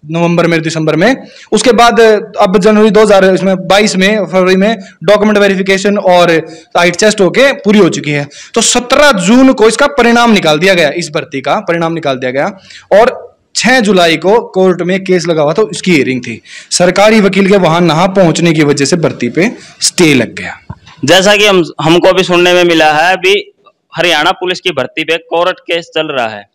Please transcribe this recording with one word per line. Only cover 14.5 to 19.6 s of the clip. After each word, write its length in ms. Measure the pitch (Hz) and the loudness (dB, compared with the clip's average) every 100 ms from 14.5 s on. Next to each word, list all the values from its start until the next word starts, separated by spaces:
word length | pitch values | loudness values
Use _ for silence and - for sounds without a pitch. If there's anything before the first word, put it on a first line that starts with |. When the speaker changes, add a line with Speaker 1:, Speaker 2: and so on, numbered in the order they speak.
Speaker 1:
कोर्ट 300 | 190 185 175 | -2 0 0
में 220 | 175 190 | -2 -4
केस 240 | 190 185 160 | -2 -2 -2
लगा 140 | 160 | -2
हुआ 120 | 147 | 0
था, 80 | 170 | 0
उसकी 280 | 214 165 - | -4 -2 -2
हियरिंग 300 | 160 123 131 | 0 0 -4
थी। 200 | 123 110 _ - - | -8 -14 _ -20 -10
सरकारी 480 | - 180 190 208 220 | -2 0 2 2 4
वकील 260 | 196 190 190 | 2 0 2
के 80 | 202 | 2
वहां 240 | 175 165 | 2 2
ना 220 | 175 151 190 | 0 2 0
पहुंचने 440 | 190 175 156 170 | 2 0 2 0
की 100 | 156 | 2
वजह 220 | 147 139 139 | 0 0 0
से 100 | 180 | -2
भर्ती 320 | 151 - 120 | -2 -4 -6
पे 220 | 131 202 - | -2 -4 -4